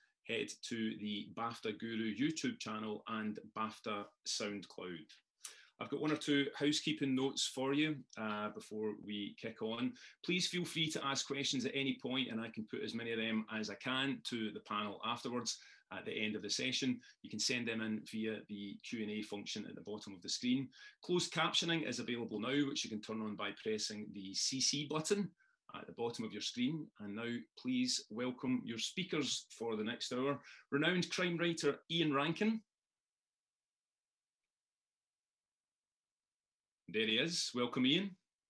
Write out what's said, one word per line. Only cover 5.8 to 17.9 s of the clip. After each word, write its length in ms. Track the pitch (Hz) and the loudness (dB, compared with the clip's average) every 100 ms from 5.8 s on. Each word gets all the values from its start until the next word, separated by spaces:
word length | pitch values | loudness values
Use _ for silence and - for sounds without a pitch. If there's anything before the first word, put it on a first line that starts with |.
I've 80 | 117 | -4
got 100 | 147 | 0
one 120 | 151 | 2
or 60 | 147 | 2
two 280 | - 143 139 - | 4 4 4 2
housekeeping 600 | 147 151 - 151 139 131 | 2 4 2 0 2 4
notes 300 | 135 135 - | 2 2 -2
for 280 | 131 131 | 0 2
you, 240 | 143 156 143 - - | 4 4 0 -6 -6
uh, 320 | 110 107 107 | -2 0 -2
before 440 | 107 - 107 107 104 | -4 -8 -2 -2 -2
we 320 | 98 104 101 - | -6 -4 -4 -6
kick 200 | 117 - | -8 -4
on. 300 | 110 117 123 123 - - | -2 2 0 -2 -14 -8
Please 240 | - 180 - | 0 2 2
feel 160 | 180 | 0
free 260 | 165 165 156 | 0 0 0
to 140 | - 139 | 0 0
ask 220 | 147 - | 0 0
questions 380 | 139 135 131 123 | 0 2 2 2
at 100 | 139 | 2
any 220 | 135 127 | 0 0
point, 280 | 123 127 123 | -2 0 0
and 100 | 113 | -2
I 100 | 113 | -4
can 160 | 113 110 | -6 -6
put 140 | - | -4
as 100 | 110 | -2
many 180 | 117 117 | -2 -2
of 80 | 113 | 0
them 260 | 113 110 110 | 2 0 0
as 180 | 110 104 | -4 -4
I 60 | 101 | -4
can 440 | 135 131 139 123 - | 0 2 2 0 -2
to 260 | 120 107 | -2 -2
the 100 | 104 | -4
panel 400 | - 104 104 95 | -4 -2 -2 -4
afterwards 540 | 113 123 123 123 - - - - _ | -4 -2 -2 -2 -2 -4 -10 -20 _
at 120 | 95 - | -8 -4
the 80 | |
end 240 | 107 107 107 | -2 0 -2
of 40 | |
the 80 | 101 | -2
session. 520 | - 127 127 131 120 - - | 0 0 2 2 0 -4 -18
You 80 | - | -8
can 100 | 107 | 0
send 280 | - 123 113 | 2 2 0
them 140 | 113 | 0
in 200 | 110 | 0